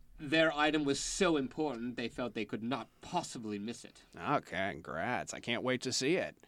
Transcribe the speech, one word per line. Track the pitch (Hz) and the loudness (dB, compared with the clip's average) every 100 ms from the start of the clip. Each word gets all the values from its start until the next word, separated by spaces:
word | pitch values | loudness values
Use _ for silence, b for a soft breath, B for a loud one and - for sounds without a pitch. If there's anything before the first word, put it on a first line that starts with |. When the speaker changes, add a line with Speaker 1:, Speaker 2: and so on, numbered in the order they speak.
| - - | -20 -12
Speaker 1:
their | 147 160 160 | 2 6 6
item | 147 151 156 | 6 4 4
was | 143 139 | 2 0
so | - - 185 156 | -2 2 4 4
important | 131 - 151 113 120 120 | 2 0 -2 0 -4 -4
they | 117 | -6
felt | - 123 | -4 -4
they | 117 | -2
could | 104 113 | -4 -2
not | 117 127 110 _ | -2 -4 -6 _
possibly | - 175 147 135 107 101 | -4 -4 -2 -6 -4 -4
miss | 104 117 | -4 -8
it. | - - - 85 92 | -12 -20 -18 -6 0
Speaker 2:
Okay, | 139 - 87 98 | 0 0 -2 -2
congrats! | 73 - 76 104 113 76 | -4 -8 -4 -2 -2 -4
I | - | -8
can't | - 117 | -4 -2
wait | 120 127 | 0 -2
to | 127 | -2
see | 120 131 175 | -2 0 0
it. | 82 - | -2 -8